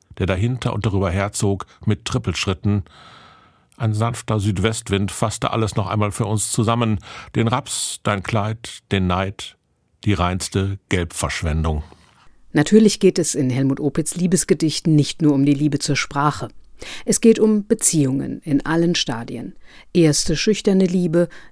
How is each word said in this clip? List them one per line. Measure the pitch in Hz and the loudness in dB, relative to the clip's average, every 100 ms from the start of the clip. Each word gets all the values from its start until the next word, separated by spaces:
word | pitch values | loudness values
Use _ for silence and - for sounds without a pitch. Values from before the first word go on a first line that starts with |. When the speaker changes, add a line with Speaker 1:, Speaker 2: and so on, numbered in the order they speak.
| _ - | _ -4
Speaker 1:
der | 95 | -2
dahinter | 92 120 127 123 | 0 -2 -2 -4
und | 107 107 | -2 -2
darüber | 95 95 | 0 0
herzog | 95 101 - 101 98 - _ 110 | 0 -2 -2 -2 -2 -6 _ -2
mit | 104 - | -2 -2
Trippelschritten. | 123 95 - 101 90 101 101 - - - - - - _ _ _ - | -4 -4 -4 -4 -2 0 -2 -4 -16 -20 -20 -20 -20 _ _ _ -4
Ein | 113 | -2
sanfter | 107 117 113 - 110 | 0 -2 -2 -2 0
Südwestwind | 101 95 110 113 - 98 98 | 0 0 0 -2 -2 -2 -2
fasste | - 110 - - | -2 -2 -2 -2
alles | 110 110 117 | -2 -2 -2
noch | 92 | -2
einmal | 107 104 | -2 -2
für | - 104 | -2 -2
uns | 107 - | -2 -2
zusammen, | - 110 117 113 101 - - - 117 | 0 0 2 0 -2 -6 -18 -6 -2
den | 113 | 0
Raps, | 127 - - - - | 0 -4 -6 -6 -4
dein | 107 101 | -4 -2
Kleid, | - 113 107 113 - - _ | -2 -2 -2 -6 -12 -18 _
den | 98 92 | 0 2
Neid, | 90 98 - - - _ _ _ _ 104 | 0 -2 -8 -16 -20 _ _ _ _ 0
die | |
reinste | 92 90 92 - 98 98 98 _ | 2 0 -2 -2 -2 -2 -6 _
Gelbverschwendung. | 92 85 - 78 - 80 78 80 76 - - _ _ - _ - | -2 -2 -4 -6 -4 -2 0 -2 -4 -8 -18 _ _ -20 _ -4
Speaker 2:
Natürlich | 156 147 214 214 - | 0 4 6 6 4
geht | 185 147 | 2 2
es | 147 - | 0 0
in | 127 | 0
Helmut | 127 135 139 | 0 0 0
Opitz' | 143 160 - 170 | -2 -2 -4 -2
Liebesgedichten | 180 180 - 170 156 - 160 151 | 0 0 2 0 0 0 2 4
nicht | 143 - | 2 2
nur | 151 | 2
um | 139 143 | 4 2
die | |
Liebe | 139 151 147 | 2 0 0
zur | - 135 | -2 -2
Sprache. | - 143 147 - - - - - - - - | -2 -2 0 -2 -8 -14 -20 -18 -14 -8 -2
Es | - | 4
geht | 226 226 | 6 6
um | 220 214 202 | 4 2 0
Beziehungen | 226 - 160 135 139 135 - | 0 2 2 2 0 -4 -8
in | 160 143 | -2 -2
allen | - 165 170 | 0 0 2
Stadien. | 170 - 113 127 120 185 - - - - | 0 -2 -6 -8 -10 -12 -16 -20 -20 -2
Erste | 175 160 147 - 147 | 4 4 4 0 0
schüchterne | 220 196 208 190 185 | 0 2 2 4 4
Liebe, | 180 175 170 170 - - | 2 2 2 0 -4 -20